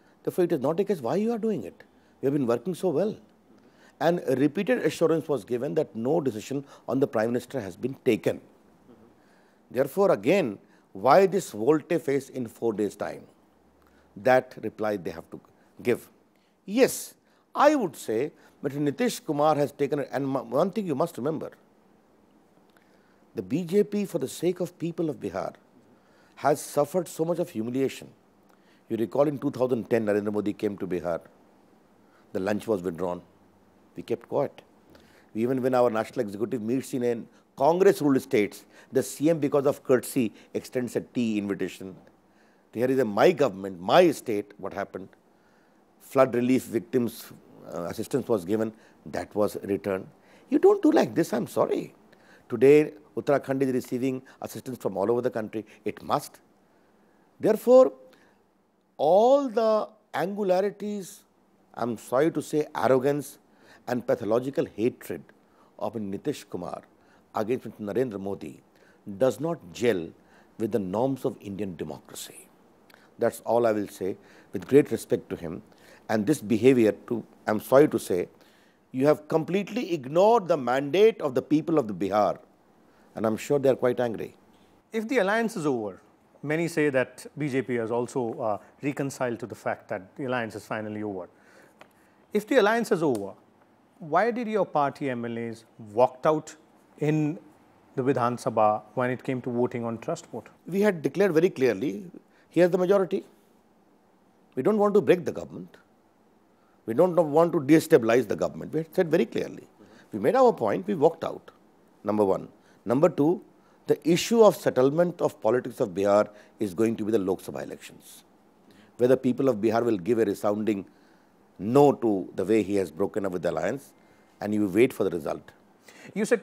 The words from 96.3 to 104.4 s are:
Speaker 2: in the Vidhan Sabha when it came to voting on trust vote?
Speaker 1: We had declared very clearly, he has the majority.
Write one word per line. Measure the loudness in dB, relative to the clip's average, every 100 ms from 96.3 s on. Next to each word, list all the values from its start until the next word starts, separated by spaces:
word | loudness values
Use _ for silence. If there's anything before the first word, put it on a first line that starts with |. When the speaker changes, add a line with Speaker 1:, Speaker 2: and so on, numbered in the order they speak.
| 0 -4 -18 _ _ _ -4
Speaker 2:
in | 0 2 0 -4 -12 _ _ _ _ -2
the |
Vidhan | 0 0 0 -2
Sabha | -2 2 4 2 -4
when | -4 -2
it | -2
came | -6 -6
to | -4
voting | -2 -2 -2 -6
on | -6
trust | -6 -8 -10
vote? | -16 -16 _ -6
Speaker 1:
We | 0
had | 0 0
declared | -4 0 2
very | 4 2
clearly, | 2 2 2 -4 -6 -12 -20 -20 _ _
he | 2
has | 4
the | 4
majority. | 2 2 2 -4 -8 _ _ _ _ _ _ _ _ _ _ _